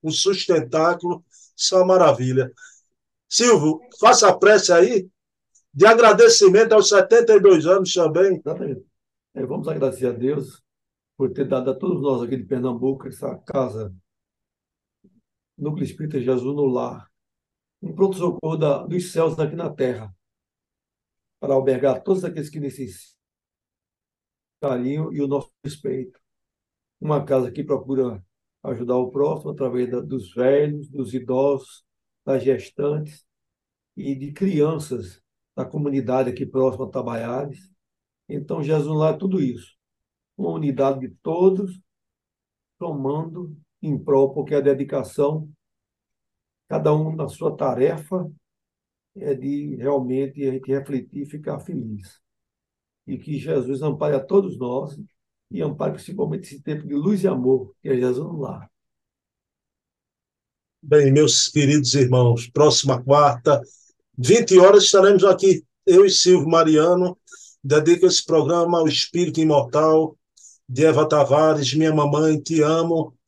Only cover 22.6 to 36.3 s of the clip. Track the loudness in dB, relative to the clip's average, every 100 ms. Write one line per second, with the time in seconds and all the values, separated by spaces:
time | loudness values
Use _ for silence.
22.6 | -12 -12 -16 -16 -20 _ _ _ _ _
23.6 | _ _ _ _ _ _ _ _ _ _
24.6 | -6 -4 -4 -6 -6 -6 -4 -4 -6 _
25.6 | -16 -12 -8 -8 -10 _ _ _ _ _
26.6 | _ _ _ _ -4 -4 0 -2 -2 -8
27.6 | -6 -6 -4 -4 -4 -6 _ _ _ _
28.6 | -12 -10 -4 -4 -4 -4 -4 -4 -10 -8
29.6 | -6 -4 -6 -6 -8 -12 -12 -4 0 0
30.6 | 0 -6 -14 -12 -10 -10 -6 -2 -2 -2
31.6 | -8 -20 _ _ _ _ -6 -4 -2 -4
32.6 | -6 -8 -6 -6 -10 -18 _ _ _ _
33.6 | _ _ _ -14 -10 -10 -12 -6 -4 0
34.6 | -2 -2 -8 -12 -12 _ _ _ _ -12
35.6 | -10 -6 -4 -4 -2 -2 -2